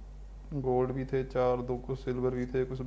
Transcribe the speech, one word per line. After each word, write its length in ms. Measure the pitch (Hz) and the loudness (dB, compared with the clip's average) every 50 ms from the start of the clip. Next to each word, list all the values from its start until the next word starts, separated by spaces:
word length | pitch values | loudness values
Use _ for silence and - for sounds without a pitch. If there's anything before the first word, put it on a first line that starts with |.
| - - - - - - - - - - 160 139 131 | -14 -14 -14 -14 -14 -14 -14 -14 -12 -6 -4 -2 2
गोल्ड 300 | 127 123 123 127 127 127 | 4 4 4 4 4 2
भी 120 | 135 131 | -2 -2
थे 160 | 131 135 131 131 | 0 0 0 0
चार, 360 | 131 - 127 127 123 123 123 123 | 0 2 2 4 4 4 2 0
दो 120 | 123 127 123 123 | -2 -2 -4 -2
कुछ 120 | - 135 131 | -4 -6 -4
सिल्वर 300 | - 131 123 123 123 127 127 | -2 -2 -2 2 2 2 2
भी 140 | 123 123 123 | 0 -2 0
थे, 160 | 127 131 127 | 0 0 0
कुछ 160 | 127 131 127 127 | 0 -2 -4 -4